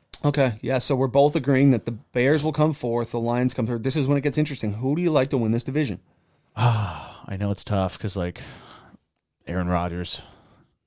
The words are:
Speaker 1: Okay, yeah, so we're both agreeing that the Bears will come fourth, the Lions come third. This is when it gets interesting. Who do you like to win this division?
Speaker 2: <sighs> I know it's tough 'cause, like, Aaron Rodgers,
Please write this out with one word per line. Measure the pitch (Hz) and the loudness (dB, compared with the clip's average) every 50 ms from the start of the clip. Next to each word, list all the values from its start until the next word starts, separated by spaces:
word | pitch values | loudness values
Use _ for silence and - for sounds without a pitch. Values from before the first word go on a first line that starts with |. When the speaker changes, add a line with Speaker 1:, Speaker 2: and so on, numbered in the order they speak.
| _ _ - - - | _ _ -8 -2 -2
Speaker 1:
Okay, | 147 139 - 135 127 107 107 | 0 2 2 2 0 0 -2
yeah, | - 123 131 131 | -4 -2 -2 0
so | - - 143 | 0 0 0
we're | 127 135 127 | 0 0 2
both | 113 139 139 147 143 | 4 4 4 4 4
agreeing | 165 123 139 139 131 139 143 | 0 0 2 4 6 6 6
that | 127 110 - | 4 4 0
the | - | -4
Bears | 117 104 - _ - 127 123 135 156 151 143 | -8 -8 -12 _ -2 0 2 4 2 2 2
will | 156 | 0
come | 147 151 151 160 | 0 2 2 2
fourth, | 147 - - 120 117 120 117 - | 0 -2 -2 -2 -2 -2 -2 -2
the | - 120 | -4 -2
Lions | 113 117 120 123 127 127 | -2 0 0 2 0 0
come | - - 117 | 0 0 -2
third. | 110 120 117 110 | -2 -2 -2 -2
This | 135 131 | -2 0
is | 156 135 131 | 0 0 2
when | 143 | 0
it | 143 | 0
gets | 123 147 143 156 | 0 0 0 0
interesting. | 151 151 143 - - 107 104 | 0 -2 -2 -4 -4 -6 -4
Who | 110 123 135 147 | -4 -2 -2 -2
do | 170 | 0
you | 180 170 | 0 2
like | 156 143 135 135 | 2 2 2 2
to | 151 127 | 0 0
win | 113 110 | 2 2
this | 113 117 - | 0 0 -2
division? | - 135 151 151 117 92 - _ _ _ _ _ _ | -2 -2 -2 -2 -2 -4 -8 _ _ _ _ _ _
Speaker 2:
<sighs> | _ _ _ _ _ | _ _ _ _ _
I | - 117 120 113 107 104 92 87 78 - - - - - - 98 92 | 2 2 2 2 2 -2 -4 -6 -10 -14 -18 -20 -18 -10 -8 -4 -2
know | 104 101 | -2 -2
it's | 101 - - | -2 -4 -4
tough | - 107 98 95 92 - - | -2 0 0 0 0 -2 -6
'cause, | - 101 - | -8 -6 -4
like, | 95 87 87 - - - - - - - - - - - - - _ _ _ _ _ _ _ _ _ _ | -4 -4 -4 -6 -10 -14 -18 -18 -20 -20 -20 -20 -20 -20 -20 -20 _ _ _ _ _ _ _ _ _ _
Aaron | - 87 92 90 87 | -6 -4 -4 -2 0
Rodgers, | 90 85 87 90 87 87 92 - - - - - - - _ _ _ _ _ _ _ _ _ | 0 0 -2 -4 -4 -6 -6 -6 -8 -8 -10 -16 -20 -20 _ _ _ _ _ _ _ _ _